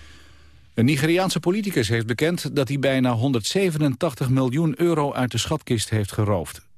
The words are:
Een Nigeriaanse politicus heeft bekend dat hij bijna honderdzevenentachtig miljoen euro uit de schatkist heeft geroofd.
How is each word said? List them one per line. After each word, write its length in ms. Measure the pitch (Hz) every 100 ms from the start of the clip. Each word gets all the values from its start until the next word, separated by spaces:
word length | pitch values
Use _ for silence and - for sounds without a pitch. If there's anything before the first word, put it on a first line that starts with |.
| - - - - - - -
Een 100 | -
Nigeriaanse 560 | 120 147 156 175 185 165
politicus 480 | 175 208 202 151 98
heeft 180 | 117 110
bekend 500 | 117 156 180 147 139
dat 120 | 127
hij 100 | 139
bijna 340 | 135 135 127
honderdzevenentachtig 1160 | 113 139 120 - 190 190 151 147 123 170 - 135
miljoen 520 | 131 131 135 165 135
euro 320 | 170 156 143
uit 180 | 127 123
de 80 | 113
schatkist 520 | - 156 - 117 -
heeft 220 | 110 98
geroofd. 540 | - 104 95 76 - -